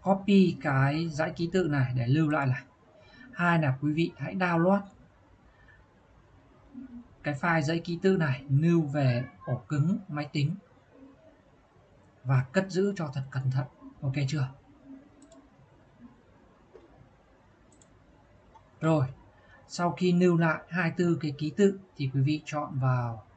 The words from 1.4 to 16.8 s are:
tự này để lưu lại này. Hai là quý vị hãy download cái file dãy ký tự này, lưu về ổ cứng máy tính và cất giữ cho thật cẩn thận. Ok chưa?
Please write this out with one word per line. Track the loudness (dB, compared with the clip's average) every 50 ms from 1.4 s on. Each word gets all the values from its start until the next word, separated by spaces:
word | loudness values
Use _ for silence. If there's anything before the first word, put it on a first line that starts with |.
| -6 -2 0
tự | 0 0
này | 2 0 0 0 0 0
để | -2 0
lưu | 2 2 2 4 2
lại | 2 0 0
này. | 0 -2 -2 -6 -16 _ _ _ _ _ -20 -20 -20 -20 -20 -20 -18 -6
Hai | -2 0 2 2 2
là | 2 0 -2 0
quý | -2 -2 0
vị | 0 0 -2 -2
hãy | -10 -10 -8 -4
download | -2 0 0 2 2 4 4 4 2 0 -6 -20 -20 -20 -20 _ _ _ _ -20 _ _ -20 _ _ -20 -20 -20 -20 -20 _ _ _ _ _ _ -20 _ _ -20 -20 _ -20 -20 -20 -20 -20 -20 -20 -18 -18 -18 -20 -20 -20 -20 _ -8
cái | -6 -6
file | -4 -2 0 0 0
dãy | 0 0 -2 -2
ký | -4 -6 -8 0
tự | 2 2 2
này, | 2 0 -2 -2 -4 -2 0
lưu | 0 2 4 4 4 4
về | 2 0 -2 0 2 2 2 0 -4 -6 -14 -14 -6
ổ | -6 -6 -6 -6
cứng | -6 -2 0 0 0 0 -2 -4
máy | -8 -8 -8 -8 -4
tính | -2 -2 -2 -2 -2 -6 -12 _ -20 _ _ _ _ -20 -20 -20 -20 -20 _ -20 _ _ _ _ _ _ _ _ _ _ _ _ _ -20 _ _ _ _ -4
và | -2 0 0 -2 0
cất | -4 -4 -4 -2
giữ | -2 -2 -2 -2 -2
cho | -4 -8 -8 -8
thật | -10 -10 -6
cẩn | -8 -4 -4 -2
thận. | -2 -2 -4 -6 -14 -20 -20 -20 -18 -8
Ok | -6 -4 -2 -2 -2
chưa? | -2 -2 -4 -4 -6 -8 -20 _ -20 -20 -20 -20 -20 -20 -20 -20 -20 -20 -20 -20 -20 -20 -20 -20 -20 _ _ -20 _ -20 -20 -20 _ _ _ -20 -20 -20 _ _ _ _ -20 -20 -20 _ _ -20 _ -20 -20